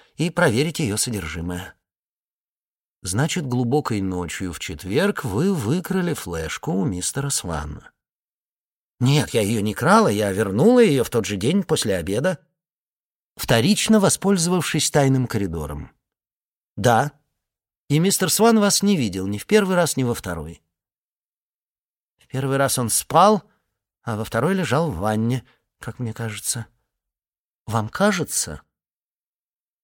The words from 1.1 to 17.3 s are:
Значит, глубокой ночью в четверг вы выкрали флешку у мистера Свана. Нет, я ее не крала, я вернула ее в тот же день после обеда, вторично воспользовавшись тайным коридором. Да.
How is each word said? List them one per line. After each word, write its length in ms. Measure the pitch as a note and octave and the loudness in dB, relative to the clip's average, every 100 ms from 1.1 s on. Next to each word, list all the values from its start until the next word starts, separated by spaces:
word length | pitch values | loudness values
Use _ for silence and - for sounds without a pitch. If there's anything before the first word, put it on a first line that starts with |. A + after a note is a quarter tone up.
| G#2+ D#2+ F2 F2 F2 F2 - _ _ _ _ _ _ _ _ _ _ _ _ | -4 -6 -8 -8 -8 -10 -20 _ _ _ _ _ _ _ _ _ _ _ _
Значит, 440 | F#2+ G2+ D#3+ F3+ C#3 | -6 -2 0 -2 -2
глубокой 540 | B2 A#2+ D3 - G#2+ | -2 0 0 0 -2
ночью 520 | F#2+ F2+ E2+ - F#2+ | -2 -4 -6 -6 -8
в 60 | E2 | -8
четверг 640 | - D#2+ F2+ B2 G3+ - | -10 -10 -4 0 0 -2
вы 300 | A#2+ F#2+ F#3+ | -4 -2 0
выкрали 600 | F3+ G#2+ F3 - F#3 F3 | 0 -2 -2 -2 -4 -2
флешку 580 | C#3+ - E2 D#2+ - - | -6 -6 -8 -6 -8 -4
у 140 | F#3 D#3+ | -2 -2
мистера 440 | F2+ - C#3 C#3 | -4 -6 -6 -4
Свана. 640 | - F2+ D#2 D2+ D2+ - _ _ _ _ _ _ _ _ _ _ - | -6 -6 -6 -8 -12 -18 _ _ _ _ _ _ _ _ _ _ -2
Нет, 320 | B2 D3 - | 2 2 2
я 100 | A#2 | 0
ее 200 | G2+ A2+ | 0 0
не 120 | G#2 | -2
крала, 340 | - C3 A3 F#3 | -2 2 4 4
я 240 | G#2 G2+ | 2 0
вернула 480 | F#2+ G2+ G2+ G3+ B3 | 0 0 4 4 6
ее 240 | A3 C3+ | 6 4
в 60 | A2 | 0
тот 160 | A#2 G2+ | -2 -2
же 100 | G2+ | -2
день 280 | A2 G3 | 0 0
после 320 | - D#3 A2 F#2 | 0 -2 0 -2
обеда, 420 | E2 G#2 F3 F3+ _ _ _ _ _ _ _ _ _ - | -2 -2 -2 -4 _ _ _ _ _ _ _ _ _ -10
вторично 640 | - A#2 B2+ G#3+ - A3 | 2 4 4 2 4 4
воспользовавшись 920 | F#3 - G3 F#3+ E3 F3+ - D#3 - | 4 2 0 2 2 0 0 -2 0
тайным 340 | D3+ C#3 C3+ B2 | 2 4 2 0
коридором. 680 | A2 G2 D#2+ D2 D2 - _ _ _ _ _ _ _ _ - | -2 -4 -4 -6 -10 -12 _ _ _ _ _ _ _ _ -2
Да. 340 | A#2+ A2+ C#3+ _ _ | 2 4 2 _ _